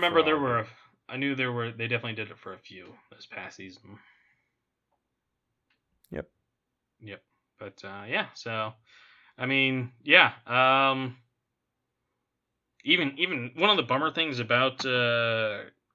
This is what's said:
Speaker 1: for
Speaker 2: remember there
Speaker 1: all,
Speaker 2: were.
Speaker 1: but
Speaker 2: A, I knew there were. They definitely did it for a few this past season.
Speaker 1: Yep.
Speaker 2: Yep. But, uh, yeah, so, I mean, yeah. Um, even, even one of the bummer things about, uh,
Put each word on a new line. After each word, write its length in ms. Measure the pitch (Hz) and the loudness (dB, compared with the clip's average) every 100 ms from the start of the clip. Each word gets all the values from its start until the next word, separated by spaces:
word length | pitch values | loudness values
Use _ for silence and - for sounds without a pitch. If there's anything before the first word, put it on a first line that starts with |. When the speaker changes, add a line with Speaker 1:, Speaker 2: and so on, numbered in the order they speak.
Speaker 1:
for 0 | 175 | 4
Speaker 2:
remember 160 | 165 | 4
there 140 | 156 156 | 4 4
Speaker 1:
all, 40 | |
Speaker 2:
were. 180 | 131 117 | 2 0
Speaker 1:
but 80 | 110 | -2
Speaker 2:
A, 20 | - - _ - | -10 -20 _ -12
I 80 | 127 | -6
knew 180 | 139 | -4
there 180 | 131 127 | -2 -2
were. 200 | 120 117 | -2 -4
They 160 | 117 117 | -6 -4
definitely 260 | 117 117 | -4 -4
did 160 | 110 101 | -8 -10
it 80 | - | -12
for 140 | - | -16
a 40 | 92 | -16
few 360 | - 92 82 80 - | -18 -20 -20 -20 -20
this 160 | - - | -20 -18
past 300 | 101 90 - | -14 -14 -14
season. 420 | 95 90 95 107 _ _ _ _ _ _ _ _ _ _ _ _ _ _ _ _ _ _ _ _ - | -18 -18 -20 -20 _ _ _ _ _ _ _ _ _ _ _ _ _ _ _ _ _ _ _ _ -12
Speaker 1:
Yep. 200 | 151 - _ _ _ _ _ _ _ | -12 -12 _ _ _ _ _ _ _
Speaker 2:
Yep. 220 | 107 95 _ _ _ - | -18 -18 _ _ _ -18
But, 260 | 104 - | -18 -16
uh, 200 | 98 101 104 | -16 -14 -6
yeah, 180 | 185 - | -6 -6
so, 380 | - 117 110 110 - _ - - _ _ - | -10 -8 -6 -6 -10 _ -20 -20 _ _ -6
I 80 | 127 | 0
mean, 460 | 135 135 131 123 - | 2 2 0 -4 -6
yeah. 300 | 147 175 131 - - | 6 6 6 2 -2
Um, 680 | 123 131 135 135 135 131 - _ _ _ _ _ _ _ _ _ _ _ _ _ _ _ _ | 4 6 6 4 2 -4 -10 _ _ _ _ _ _ _ _ _ _ _ _ _ _ _ _
even, 340 | 143 180 139 143 | 0 0 0 -2
even 340 | 180 143 123 143 | -4 -4 -6 0
one 140 | 202 | 2
of 60 | 196 | 2
the 60 | |
bummer 280 | 123 131 156 | 2 0 0
things 280 | 165 160 123 | -2 -2 -2
about, 440 | 113 123 131 131 | 0 2 2 -2
uh, 800 | 131 123 120 117 117 113 110 101 - - _ | -2 0 2 2 2 0 -2 -4 -10 -18 _